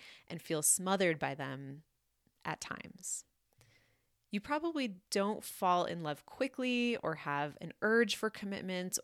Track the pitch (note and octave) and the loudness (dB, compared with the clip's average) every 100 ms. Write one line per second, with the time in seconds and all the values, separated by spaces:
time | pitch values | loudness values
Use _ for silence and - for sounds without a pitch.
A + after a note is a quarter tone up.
0 | - - - - - D#3 D#3 - F#3 G3 | -14 -18 -12 -10 -2 2 4 4 4 4
1 | F3+ D#3 C#3 C#3 C3+ C3 C3+ C#3+ - _ | 4 4 0 -2 -6 -6 -10 -14 -18 _
2 | _ _ _ _ - - - - - - | _ _ _ _ -8 -6 -8 -10 -12 -12
3 | - - - _ _ _ _ _ _ _ | -8 -8 -10 _ _ _ _ _ _ _
4 | _ _ _ G3+ - D4+ E4+ D#4 B3 F#3 | _ _ _ -4 0 0 0 0 -2 -4
5 | _ G3+ G3+ G#3+ - - F#3 F3+ - E3+ | _ 0 0 -2 -8 0 4 6 4 0
6 | D#3 D3 - - C4 - B3+ B3 A#3+ A3+ | -4 -6 -8 -4 -2 0 0 2 2 0
7 | D#3+ D#3 D3 C#3+ D3 - F3 - G#3+ A#3 | -2 -4 -2 -2 -2 -4 -12 -2 4 6
8 | G#3+ - G#3+ - G3+ G3 F#3 F3+ F3+ - | 4 2 -2 -4 -6 -4 -4 -2 -2 -2